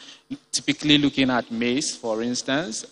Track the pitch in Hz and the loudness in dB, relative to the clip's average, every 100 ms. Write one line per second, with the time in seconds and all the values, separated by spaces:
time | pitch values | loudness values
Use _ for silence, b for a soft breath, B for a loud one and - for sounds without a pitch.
0 | B B B 269 - - 143 139 151 147 | B B B -14 -8 -6 -4 -2 4 6
1 | 143 135 131 123 - 117 120 131 156 - | 4 2 2 2 -2 -2 0 0 -4 -6
2 | 117 110 120 123 - 139 190 220 - | -4 -2 -2 -4 -2 -2 -2 -8 -12